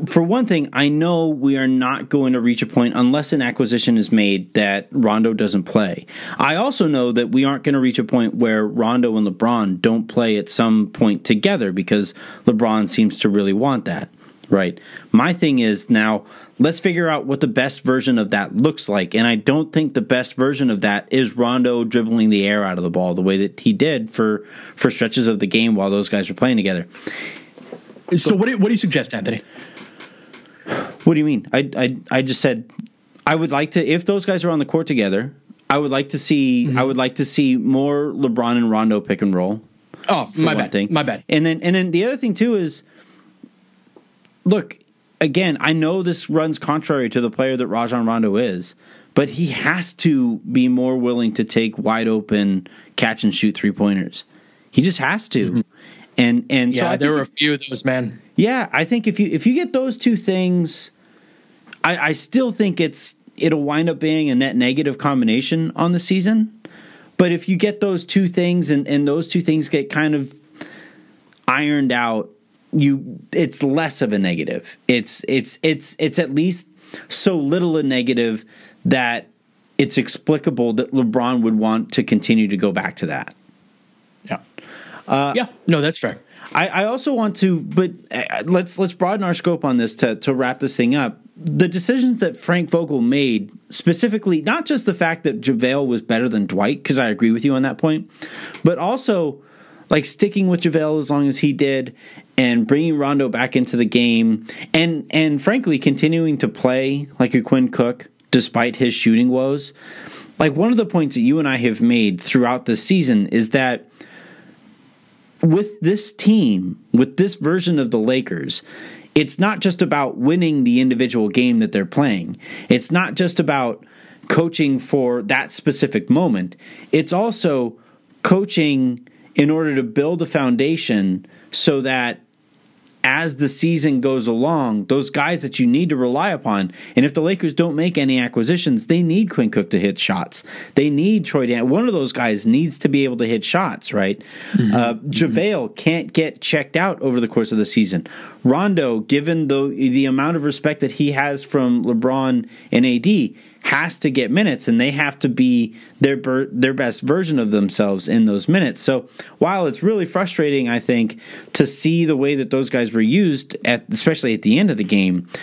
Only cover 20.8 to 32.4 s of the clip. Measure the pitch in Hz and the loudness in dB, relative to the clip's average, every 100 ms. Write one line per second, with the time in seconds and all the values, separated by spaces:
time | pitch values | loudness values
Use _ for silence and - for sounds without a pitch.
20.8 | 104 101 - 131 117 117 120 127 123 120 | 0 -2 -2 0 0 0 0 2 0 0
21.8 | 110 120 110 113 110 101 98 104 98 90 | 0 0 0 2 4 4 2 0 -2 -2
22.8 | 90 90 90 90 95 98 98 - 117 101 | -2 0 0 0 0 2 0 -2 0 2
23.8 | 151 135 110 - 110 104 - - - - | 2 0 -4 -2 0 0 -6 -20 -18 -2
24.8 | 127 - 117 127 113 104 101 113 117 104 | -2 0 -2 0 0 0 0 2 2 2
25.8 | 98 101 98 101 92 90 127 113 95 90 | 0 0 -2 -4 -4 -2 0 2 0 -2
26.8 | - - - - - - - - - - | -6 -12 -14 -12 -14 -16 -20 -20 -20 -20
27.8 | - - - 175 - 190 226 220 208 226 | -20 -16 -2 2 4 2 2 2 2 2
28.8 | 180 139 113 110 98 113 - - - - | 0 -2 -2 -6 -6 -6 -8 -20 -20 -20
29.8 | - - - - - - - - - - | -20 -20 -20 -20 -20 -20 -20 -18 -10 -8
30.8 | - - 165 160 151 117 - 131 143 - | -8 0 2 4 2 0 0 -2 0 -2
31.8 | 127 123 - 131 131 123 | -2 -2 -4 -2 0 0